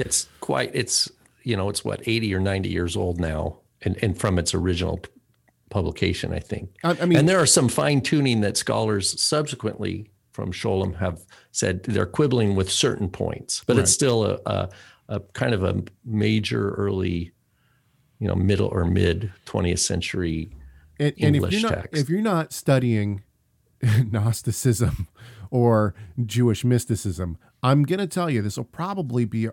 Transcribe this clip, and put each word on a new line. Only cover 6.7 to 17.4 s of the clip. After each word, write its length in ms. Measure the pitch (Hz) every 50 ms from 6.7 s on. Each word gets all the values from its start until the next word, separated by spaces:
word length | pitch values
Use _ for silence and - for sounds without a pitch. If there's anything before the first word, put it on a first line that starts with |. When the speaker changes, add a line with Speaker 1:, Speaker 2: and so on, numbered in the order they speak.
| - - -
Speaker 2:
I, 140 | 170 175 -
I 40 | 180
mean 120 | 180 170 151
Speaker 1:
And 80 | 147 175
there 100 | 190 185
are 60 | 156
some 240 | 135 - 175 135 113
fine 320 | - - 143 147 147 135
tuning 400 | - - 160 151 139 131 117 110
that 160 | 104 101 -
scholars 640 | - - - 113 110 110 110 107 101 98 - - -
subsequently 880 | - - 156 151 151 147 139 - - 104 - - 98 95 92 101 104 - _ _ _ _
from 200 | _ 104 104 95
Scholem 460 | 92 - - 110 98 95 95 95 82
have 240 | 82 - 92 82 80 - _ - - _ _
said 320 | - - - 98 90 92 -
they're 220 | 127 104 101 98
quibbling 500 | - - - 151 135 127 123 107 101 98
with 140 | 95 95 95
certain 380 | - - - 127 101 - 104 90
points, 540 | - - 95 - - - - - - - -
but 80 | - 123
it's 40 | 107 92 90
Speaker 2:
Right. 20 | -
Speaker 1:
still 320 | - 143 131 120 113 107
a, 140 | 98 95 - -
a, 240 | 107 101 95 95 92 - - - - - _ _
a 120 | - 107 98 95 - -
kind 200 | - 127 123 117
of 100 | 95 92
a 200 | 90 95 95 95 - - _ -
major 680 | 117 107 107 107 107 110 110 104 - 123 113 104 101
early, 600 | - - 101 101 95 95 92 92 87 87 87 87 - _